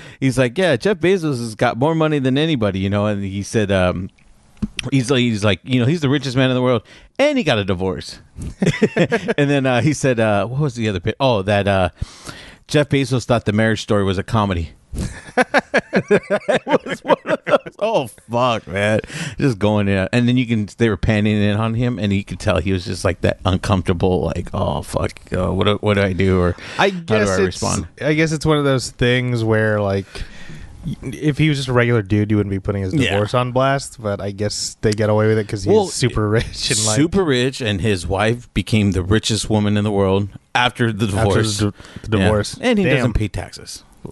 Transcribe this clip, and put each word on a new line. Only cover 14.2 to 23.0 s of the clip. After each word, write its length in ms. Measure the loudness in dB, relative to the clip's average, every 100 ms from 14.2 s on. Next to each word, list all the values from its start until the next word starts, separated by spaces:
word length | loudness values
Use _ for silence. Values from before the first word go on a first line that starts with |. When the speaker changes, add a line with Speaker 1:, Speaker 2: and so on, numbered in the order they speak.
Speaker 1:
comedy. 480 | 0 0 0 -2 -4 -10 _
<laughs> 420 | -8 -8 -8 -8 -2 0 0 0 -2 0 -2 2
It 760 | 0 2 -4 0 -2 2 0 0
was 160 | -6
one 120 | 0 0
of 140 | 0 -4 0
those, 280 | 0 0 -6
oh, 280 | 0 0 -2 -10 -4
fuck, 360 | 0 0 0 -4
man. 340 | -2 2 0 -2 -8 -10 -2
Just 200 | 0 2
going 300 | 2 2 2
in. 200 | 0 2
And 160 | 2 2
then 80 | 2
you 100 | 2
can, 220 | 0 -2 0
they 100 | 0
were 80 | 2
panning 400 | 2 2 2 2
in 160 | 2 0
on 180 | -2
him, 240 | -2 -2 -2
and 140 | 0
you 120 | 0
could 140 | -2 -6
tell 180 | 0 0
he 140 | 0
was 120 | -2
just, 200 | -4 -4